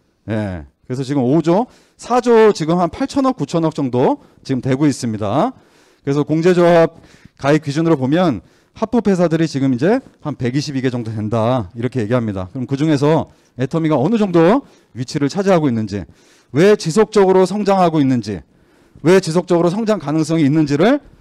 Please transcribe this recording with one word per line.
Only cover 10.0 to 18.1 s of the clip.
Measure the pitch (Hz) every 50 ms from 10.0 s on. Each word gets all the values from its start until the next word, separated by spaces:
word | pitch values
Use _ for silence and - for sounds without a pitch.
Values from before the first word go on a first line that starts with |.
| - - _ _
한 | - 151 131
백이십이 | - 127 120 123 151 139 - 143 135
개 | 120 131
정도 | 120 123 113 110
된다 | 110 110 107 107 113 113 107 117 127 127 104 87 -
이렇게 | 117 113 127 - 131
얘기합니다. | 107 101 120 127 117 110 98 95 92 90
그럼 | - 135 127
그중에서 | - 139 135 147 160 156 131 139 147 160 151 95 - _ _ _ _ _ -
애터미가 | 127 139 - 165 160 156 156 127
어느 | 123 175 233 220
정도 | 214 196 170 170 165 170 220 285 - - _ _ _ _
위치를 | - 110 127 - - 156 143 139
차지하고 | - 180 196 190 190 170 156 143
있는지, | 117 113 110 101 101 101 85 - - _ _ _ _ _ _ _
왜 | - 135 175 202 214
지속적으로 | 208 - 165 151 220 220 - - 214 196 185 190 185 190
성장하고 | 185 190 208 208 190 196 190 180 170 160 160
있는지, | 139 131